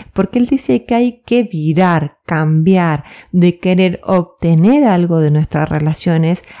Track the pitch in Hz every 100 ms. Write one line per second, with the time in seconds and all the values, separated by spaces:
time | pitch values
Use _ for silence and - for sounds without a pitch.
0 | - - 202 247 240 269 - 247 - 240
1 | 247 240 - 240 226 160 151 160 185 165
2 | 147 - - 160 156 156 165 185 170 147
3 | - - - 180 175 175 185 180 185 -
4 | - 185 175 _ 170 160 196 285 254 180
5 | 175 165 151 151 156 151 156 151 151 156
6 | 180 160 160 180 - -